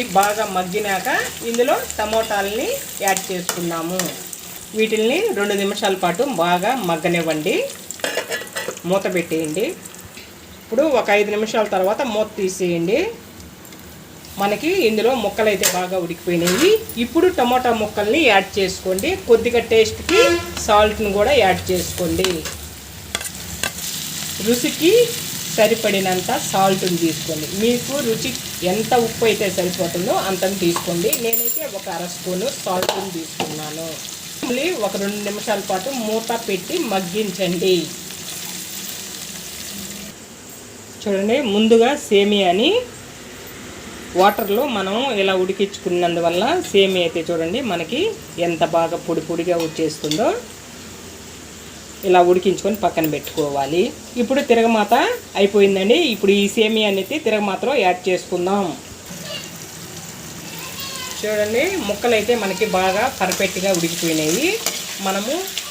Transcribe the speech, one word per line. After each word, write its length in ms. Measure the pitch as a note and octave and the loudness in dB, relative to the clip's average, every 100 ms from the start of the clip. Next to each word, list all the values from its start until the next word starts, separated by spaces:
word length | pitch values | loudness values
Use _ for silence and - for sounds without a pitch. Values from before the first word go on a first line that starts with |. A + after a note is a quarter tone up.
| A#3 F#3 | 2 4
బాగా 260 | G#3 G#3+ G3+ F#3 | 4 2 0 -2
మగ్గినాక 520 | F3+ G#3 G#3 F#3 B3+ F4+ B4 - A#3 | -2 -2 0 -2 0 0 -2 -6 -2
ఇందులో 260 | A#3 C4 E4+ - - | 2 4 2 0 -4
టమోటాలని 720 | G#3+ A3+ A3 G3+ G3 A3 G4 C5+ - - | 0 0 0 0 0 -2 -2 -4 -6 -2
యాడ్ 180 | G3 F#3 F#3 | 0 0 -2
చేసుకున్నాము. 680 | F3+ F3 F3+ E3+ E3 E3 F#3 E3 - - - - - - G#3+ | -4 -4 -4 -4 -2 -2 -2 -4 -6 -12 -14 -14 -16 -6 -2
వీటిల్ని 400 | A3 A3 A3 E4 A4 G3+ | 0 2 2 2 0 0
రెండు 160 | G3+ G3+ | 0 0
నిమిషాల 340 | G3 G3+ G#3 F#3+ | 0 0 0 2
పాటు 200 | F3 E3+ C#4 F3+ | 0 0 0 2
బాగా 300 | F3 F3+ G#3 C4 F3+ | 2 2 2 0 0
మగ్గనివ్వండి. 640 | E3 E3+ E3+ D#3+ D#3 F3 E4+ C5+ - - - - - - - - - - - F3 | 0 2 2 0 0 0 0 -2 -8 -14 -8 -6 -4 -6 -8 -8 -8 -8 -6 -2
మూత 140 | F#3+ G3 | 0 0
పెట్టేయండి. 500 | F3+ E3+ D#3+ D#3 D#3 C#4+ F#4 - - - - - - - - | -2 -2 -2 -2 -2 -4 -6 -14 -18 -18 -18 -18 -20 -20 -20
ఇప్పుడు 200 | - A3+ D#4 A#3+ | -4 2 4 2
ఒక 80 | G#3+ G#3 | 4 4
ఐదు 100 | G3+ G#3+ | 4 0
నిమిషాల 300 | A3 A#3 G#3 F#3+ | 0 0 2 2
తర్వాత 240 | F#3 A3+ C4 | 2 2 0
మూత 160 | G#3+ G#3 - | 0 -2 -2
తీసేయండి. 600 | F#3 F#3 F3+ E3+ E3+ C4 A4 A#4 - - - - - - - - - - - G3 | -4 0 -2 0 2 2 0 -6 -16 -18 -20 -20 -20 -18 -18 -18 -20 -20 -14 -4
మనకి 280 | G3+ G#3 D#4 F#4+ A3+ | -2 0 0 2 4
ఇందులో 240 | G#3+ A3+ C4 | 4 4 2
ముక్కలైతే 420 | G3+ A3+ G#3+ F#3+ - F3+ | 0 2 2 2 2 0
బాగా 180 | F3+ F#3 | -2 -2
ఉడికిపోయినాయి. 680 | E3+ E3 F3+ E3+ F3 G3 F4+ A4 - A3+ | -4 -4 -2 0 2 4 6 4 2 -4
ఇప్పుడు 220 | A#3+ E4 F4+ D4 | -2 2 2 4
టమోటా 320 | A#3+ B3+ B3+ A3 | 2 2 2 0
ముక్కల్ని 400 | G#3 G#3+ G#3 D4+ C4+ | 0 -2 0 4 6
యాడ్ 220 | G3 F#3+ G#3 | 4 2 -2
చేసుకోండి. 520 | F#3 - F#3 F#3 D#4 F#4+ - | -2 -2 -2 -2 0 -2 4
కొద్దిగా 300 | A3+ A#3 A#3 A3+ | 6 6 2 4
టేస్ట్కి 480 | A3+ A3 - - F#4+ E4+ E4+ - - - | 4 4 0 2 6 6 4 -2 -4 4
సాల్ట్ని 440 | G#3 G#3+ G#3+ G#3 G3+ | 6 6 2 0 2
కూడా 140 | A#3 C#4+ | 4 6
యాడ్ 180 | F#3+ F3+ - | 6 4 0
చేసుకోండి. 600 | F3+ - - E3+ E3 F#3 E3 D3+ - - - - - - - - - - - - - - - - - - - G#3 | -2 -2 -2 0 2 0 0 -6 -10 -14 -16 -16 -16 -10 -10 -8 -12 -12 -8 -8 -6 -8 -8 -8 -8 -8 -4 0
రుచికి 460 | A#3+ D4 - D#4+ A#4 A4+ - - - - - | 0 0 2 6 6 4 0 -8 -8 -4 2
సరిపడినంత 760 | G#3 A3 G#3+ G3 F#3 F#3 F3+ C#4+ - | 4 4 2 2 2 0 0 -2 0
సాల్ట్ని 480 | G3 G3 F#3+ F3+ E3+ | 2 4 4 0 2
తీసుకోండి. 420 | E3 - - D3+ D3+ G3 | 0 0 -4 -6 -4 0
మీకు 320 | A3+ A#3+ B3 C#4+ A#3 | 2 2 -2 -2 -2
రుచి 240 | A3 C4 A#3+ - - F3+ | -2 -2 -6 -8 -4 -2
ఎంత 200 | G#3+ A3+ B3 A3+ | 0 2 2 2
ఉప్పు 180 | - A3+ | 2 2
అయితే 180 | G3+ G3+ F#3+ | 2 0 0
సరిపోతుందో 580 | F3+ F3+ E3+ F3 G3+ F#4 F#3+ | -2 -2 -2 -2 0 0 0
అంతని 280 | F3+ F#3+ G3 | 0 0 2
తీసుకోండి. 480 | E3+ E3+ F3+ E3+ F#3+ - | 0 0 -2 0 0 0
నేనైతే 400 | A3+ A3+ A#3 - D4+ G3 | -2 -2 -2 -4 -6 -8
ఒక 80 | G3 E3+ | -8 -6
అర 80 | F3 | -6
స్పూను 320 | - F#3 F#3 B3 - | -6 -4 -2 -4 -4
సాల్ట్ని 480 | G3 F#3 F#3 G3 F#3+ E3+ | -2 0 0 -2 -4 -8
తీసుకున్నాను. 720 | D#3 - D#3 D#3 D#3 D#3 E3 D3+ - - - - | -8 -8 -8 -6 -8 -8 -8 -10 -12 -12 -12 -8
మళ్ళీ 220 | C4+ B3 E4 D#4 G3 | -2 0 0 0 -2
ఒక 80 | G3 | -2
రెండు 180 | G3+ G#3 G#3 | -4 -4 -4
నిమిషాల 320 | G#3 - G3+ F#3+ | -4 -2 -2 -2
పాటు 200 | F#3+ C4 C4 G#3+ | -4 -2 -4 0
మూత 240 | A3 A3+ A3+ - | -2 0 -4 -2
పెట్టి 300 | F#3 - F4 B3 | -4 -2 -2 0
మగ్గించండి. 840 | F#3+ F3 G#3 G#3 F3+ F3 F3 F#3+ F3 D#3 - - - - - - - - - - - - - - - - - - - - - - - - - - - - - - - | -2 -2 -2 -2 -2 0 2 4 2 0 -8 -12 -12 -12 -10 -10 -10 -10 -10 -10 -12 -12 -12 -12 -12 -12 -12 -12 -12 -12 -12 -14 -16 -18 -18 -18 -18 -18 -18 -18 -8
చూడండి, 340 | G#3+ G3 G#3 C4+ A#3+ | -2 0 2 2 2
ముందుగా 360 | G3+ A3 A3+ A#3+ D4 - | 2 6 8 6 2 2
సేమియాని 600 | G3+ G3+ G3+ F#3 F#3 D4 A#4 B4 - - - - - - - - - - - - F3 | 4 6 4 4 4 4 2 -2 -10 -16 -18 -16 -16 -16 -16 -16 -16 -16 -14 -2 4
వాటర్లో 420 | G3 G3+ G3+ G#3 C#4+ G#3 | 4 4 0 0 0 -2
మనం 200 | F#3+ A3 C4+ G#3 | -2 -2 0 0
ఇలా 120 | F#3+ F#3+ | 2 2
ఉడికించుకున్నందువల్ల 1040 | F#3 G3 G3 - F#3 F3 E3+ E3+ E3 F3 A#3+ F4+ - | 0 0 -2 -2 -2 0 2 2 0 2 2 0 2
సేమియా 340 | G3+ G3 F#3 E3+ | 4 4 4 2
అయితే 140 | E3 D#3+ | 0 -2
చూడండి 300 | E3 E3 A#3 A#3+ | -2 0 -2 -2
మనకి 280 | E3+ E3 C4 A4 G4 - E3 E3+ | -2 -2 -2 -2 -4 -10 -2 -2
ఎంత 160 | E3 D#3+ E3 | 0 2 2
బాగా 180 | E3 E3 | 0 -2
పొడి 180 | - D#3+ D#3 | -2 -4 -2
పొడిగా 280 | E3+ E3+ E3+ D#3+ | -4 0 0 0
వచ్చేస్తుందో. 600 | D#3+ D#3 - D3+ D#3+ C#4+ A#4 - - - - - - - - - - - - - - - - G3 | -2 -4 -2 -4 0 0 0 -6 -16 -18 -16 -16 -16 -16 -16 -16 -18 -18 -18 -18 -18 -18 -4 4
ఇలా 120 | F3+ F3 | 6 8
ఉడికించుకొని 460 | F3+ G3 E3 G3+ G#3+ | 6 4 2 0 0
పక్కన 220 | E3+ E3 D#3 | 0 0 0
పెట్టుకోవాలి. 680 | C#3+ - D#3+ D3 C#3 C3+ E3+ B3 - - B3 | -2 -4 -2 -2 -2 0 0 0 -2 -8 -4
ఇప్పుడు 200 | A#3 C4 - | 0 2 4
తిరగమాత 440 | A3+ A3+ A3 G#3 B3+ G4+ B4 - F#3+ | 4 6 4 4 4 2 -2 -4 2
అయిపోయిందండి. 580 | G3+ G#3 G3 F#3+ G3 D#4+ D4+ | 4 6 6 6 4 6 4
ఇప్పుడు 200 | G#3 G3 G3+ | 2 4 4
ఈ 20 | G3+ A#3 | 4 2
సేమియా 320 | G#3+ A3 G#3+ | 2 4 2
అనేది 240 | G3 F#3+ D4+ A3+ | 0 -2 -2 0
తిరగమాతలో 460 | G#3+ G3+ F#3 A#3 C#4 | 0 0 -2 0 2
యాడ్ 160 | F#3 F3+ F#3+ | 2 2 0
చేసుకుందాం. 540 | F3 - F3 F3+ G3+ F3+ C3 - - - - D5 D#5 - - - - - - - - - - - - - - - - B5+ - | -2 -2 -2 0 0 0 -4 -12 -16 -14 -14 -10 -10 -10 -14 -14 -14 -14 -14 -14 -14 -14 -14 -14 -12 -12 -10 -10 -8 -8 -4
చూడండి, 420 | G#3 G#3 G#3 A#3 F4 F#4+ G#3 | 0 2 2 2 2 0 -2
ముక్కలైతే 460 | G3+ A#3+ A3 G#3+ A#3 | 0 2 4 4 2
మనకి 220 | G3 F#3 G#3 F#3 | 0 0 2 2
బాగా 240 | F#3+ G3 B3+ - | 2 2 0 0
పర్ఫెక్ట్గా 540 | F#3 F3+ F#3+ F#3 G3 F3 | -2 0 -2 0 0 2
ఉడికిపోయినాయి. 680 | E3 - E3 D#3 D#3 G3 E4+ A4+ - - - - G3 | 0 -2 0 2 2 2 2 0 -4 -6 -8 -4 -2
మనము 280 | G3 A3+ E4 F#4+ - - | -2 -2 -4 -4 -8 -6